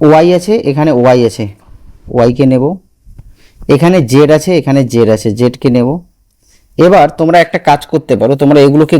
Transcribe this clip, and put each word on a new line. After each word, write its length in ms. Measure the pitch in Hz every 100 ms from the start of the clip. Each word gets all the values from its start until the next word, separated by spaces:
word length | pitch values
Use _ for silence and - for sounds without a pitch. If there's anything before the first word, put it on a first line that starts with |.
ওয়াই 240 | 151 156 170 180
আছে, 160 | 180 226 139
এখানে 200 | 139 156 123
ওয়াই 200 | 123 127 117
আছে, 160 | - 104 - _ - - - -
ওয়াইকে 300 | 123 120 123 135
নেব। 120 | 127 143 185 _ _ - - - - _ _ -
এখানে 240 | 139 170 185 117
জেড 160 | 135 147 156
আছে, 120 | 185 170
এখানে 200 | 135 139 123
জেড 160 | 117 110 110
আছে, 120 | 113 104
জেডকে 300 | 123 - 135 123
নেব। 120 | 123 170 - _ _ _ _ _ _ - 170
এবার 200 | 190 147 -
তোমরা 180 | 160 170
একটা 140 | 160 175 -
কাজ 120 | 143 -
করতে 220 | 156 - 107
পারো, 120 | 113 139
তোমরা 160 | 143 147 139
এগুলোকে 300 | 147 151